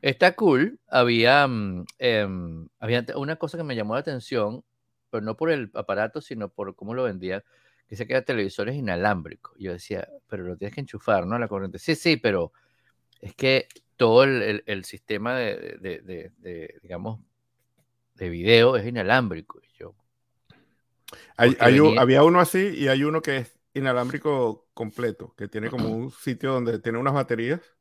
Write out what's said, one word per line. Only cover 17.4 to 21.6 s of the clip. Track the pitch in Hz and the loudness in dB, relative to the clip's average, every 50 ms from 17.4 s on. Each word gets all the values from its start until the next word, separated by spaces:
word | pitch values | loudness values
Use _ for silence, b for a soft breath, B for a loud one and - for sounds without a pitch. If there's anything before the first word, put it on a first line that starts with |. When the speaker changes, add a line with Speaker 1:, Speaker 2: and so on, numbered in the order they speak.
| _ _ _ _ _ _ _ _ _ _ _ _ _ _ _ | _ _ _ _ _ _ _ _ _ _ _ _ _ _ _
Speaker 1:
de | _ 95 90 | _ -8 -8
video | 85 85 85 104 117 117 117 123 131 117 | -6 -4 4 6 8 8 8 6 4 2
es | 101 117 | -2 -4
inalámbrico". | 123 120 98 92 117 131 123 104 90 80 - _ - - _ | -4 -4 0 2 2 2 2 0 -6 -8 -12 _ -20 -20 _
Y | _ _ _ | _ _ _
yo, | 85 85 - _ _ _ _ _ _ _ _ _ _ _ _ _ _ _ _ _ _ _ _ _ _ - B B B B B - | -20 -20 -20 _ _ _ _ _ _ _ _ _ _ _ _ _ _ _ _ _ _ _ _ _ _ -20 B B B B B 4
Speaker 2:
Hay, | 117 123 135 | 4 4 6
Speaker 1:
porque | |
Speaker 2:
hay | - | 6